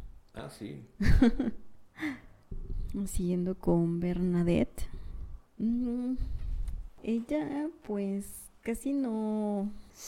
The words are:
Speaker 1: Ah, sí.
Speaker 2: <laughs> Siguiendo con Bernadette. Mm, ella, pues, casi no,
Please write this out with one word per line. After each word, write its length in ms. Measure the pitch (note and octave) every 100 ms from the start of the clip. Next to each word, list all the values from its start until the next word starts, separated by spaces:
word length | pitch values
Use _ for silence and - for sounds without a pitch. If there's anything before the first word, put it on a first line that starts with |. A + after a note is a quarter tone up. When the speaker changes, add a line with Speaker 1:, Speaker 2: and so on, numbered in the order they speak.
| - - -
Speaker 1:
Ah, 160 | - -
sí. 360 | - A2 C#3+ A#2+ -
Speaker 2:
<laughs> 2000 | G#3 - A#3 - B3 - - - - - D#4 B3 - - - - - - - G3+ G3
Siguiendo 480 | - F3 F3+ F3+ F#3+
con 420 | - E3+ E3+ E3+
Bernadette. 840 | F3+ F3+ F3+ F3 E3+ D#3+ - - - - - - - - - -
Mm, 560 | A3+ A#3+ B3 B3 B3 C4 - - - - - - - -
ella, 680 | - A3+ A#3 D4+ D4 C#4+ D#4 E4+ -
pues, 400 | G#3 G3 G3 G3+ - - -
casi 320 | - A3+ C4+
no, 760 | C#4 B3+ A3 G#3+ G#3+ G#3 G3+ G#3 G#3 - -